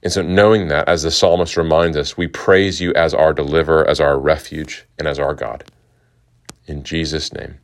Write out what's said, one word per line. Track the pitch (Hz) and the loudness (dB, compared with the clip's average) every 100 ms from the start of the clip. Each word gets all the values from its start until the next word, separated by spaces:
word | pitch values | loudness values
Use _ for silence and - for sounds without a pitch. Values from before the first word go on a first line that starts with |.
And | - | -4
so | 98 | -4
knowing | 82 92 104 110 87 | 0 4 6 4 2
that, | 73 - | -2 2
as | 85 | 0
the | 80 | 0
psalmist | 80 95 87 85 - | 2 2 2 0 -2
reminds | 80 80 85 76 | 2 2 2 0
us, | 71 - | -6 -4
we | 85 | -6
praise | - - 95 98 90 | -6 2 2 2 -2
you | 87 | -2
as | - 82 | 0 0
our | - 78 | 2 2
deliverer, | 73 71 80 78 80 - | 2 0 0 2 2 2
as | 76 | 2
our | 73 69 | 2 2
refuge, | 69 78 - 78 76 - _ - | 0 -2 -4 -10 -10 -12 _ -8
and | 78 | -6
as | 71 | -4
our | - | -4
God. | 151 60 - - _ _ _ _ _ _ _ _ - - | -4 -8 -10 -16 _ _ _ _ _ _ _ _ -20 -12
In | 73 | -12
Jesus' | 67 82 78 78 - | -8 -6 -4 -6 -8
name | - - 71 | -12 -14 -18